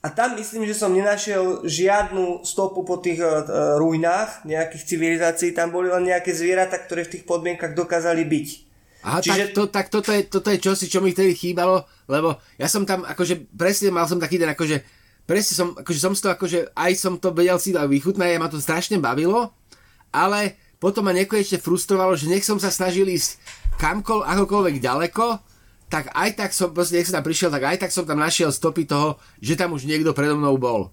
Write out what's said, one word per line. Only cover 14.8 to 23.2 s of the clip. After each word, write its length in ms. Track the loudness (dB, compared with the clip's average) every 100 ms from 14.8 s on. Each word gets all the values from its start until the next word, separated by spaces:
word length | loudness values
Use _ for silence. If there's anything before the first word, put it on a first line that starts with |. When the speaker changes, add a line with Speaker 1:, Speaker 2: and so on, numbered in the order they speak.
| -4 _ _ _
Speaker 2:
presne 300 | 0 0 2
som, 140 | 0 -2
akože 260 | -4 -4 -2
som 100 | 0
si 80 | 0
to 100 | 0
akože, 300 | 0 0 0 -2
aj 220 | -2 0
som 220 | 2 -2 0
to 160 | -2
vedel 240 | 4 4 4
si 160 | 2
vychutnať, 560 | 0 2 2 2 0 2
ja 80 | 2
ma 100 | 0
to 100 | -4
strašne 380 | -2 -2 0 0
bavilo, 540 | 0 2 2 2 0 _ _ -20 _ _ _
ale 460 | 0 2 2 -2 -4 _ _
potom 220 | -2 0
ma 100 | 2
nekonečne 460 | 2 2 0 0 -2
frustrovalo, 540 | 0 0 2 2 4
že 140 | 2 2
nech 160 | 0
som 120 | 0 0
sa 100 | 0
snažil 340 | 0 0 2 2
ísť 340 | 2